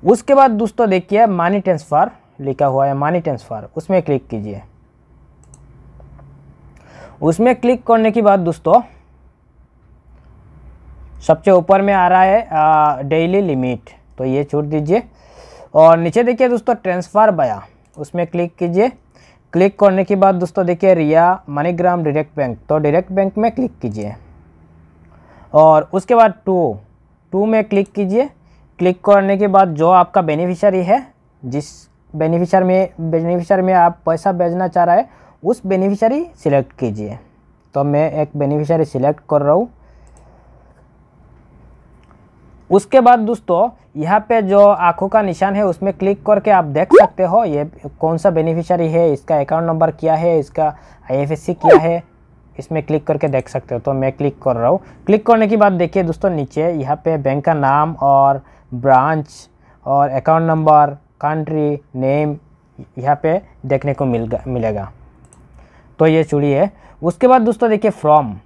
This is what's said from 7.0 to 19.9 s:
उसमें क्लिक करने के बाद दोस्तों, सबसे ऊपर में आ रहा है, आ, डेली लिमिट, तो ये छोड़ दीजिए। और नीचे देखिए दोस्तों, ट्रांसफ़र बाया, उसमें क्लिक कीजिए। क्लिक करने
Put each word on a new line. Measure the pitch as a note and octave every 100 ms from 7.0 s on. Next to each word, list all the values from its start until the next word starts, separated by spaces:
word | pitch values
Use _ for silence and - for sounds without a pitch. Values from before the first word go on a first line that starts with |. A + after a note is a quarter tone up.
| - -
उसमें | D#3 E3 A#3+ A#3+
क्लिक | A#3+ B3 -
करने | A3+ A3
के | A3
बाद | G#3 G3
दोस्तों, | E3+ D#3+ D#3+ G#3+ A3 - _ _ _ _ _ _ _ _ _ _ _ - _ - _ - - - - - - - -
सबसे | D#3+ -
ऊपर | F3+ E3+ F#3+
में | G3+
आ | G3 F3+
रहा | F#3
है, | F#3+ G#3 A3+
आ, | D#3 D#3 D#3 D3+ C3+
डेली | C#3 D#3 E3 G3
लिमिट, | F#3+ C3 B2+ A#2+ - _ _ -
तो | C3
ये | C3+
छोड़ | C#3+ D3 D3
दीजिए। | D#3 D3 G3+ - _ _ - - - -
और | D3+ D#3+ E3
नीचे | E3+ A3
देखिए | A#3+ A#3 B3+
दोस्तों, | A#3+ A#3 A3+
ट्रांसफ़र | F#3 F3+ F3 G#3 A3
बाया, | E3+ C3 G2+ - _ _ -
उसमें | D3 F3 E3+
क्लिक | F3 F3 _
कीजिए। | F3 F3 A#3+ - _ _ _ _ _
क्लिक | E3 F#3+ G3
करने | G3+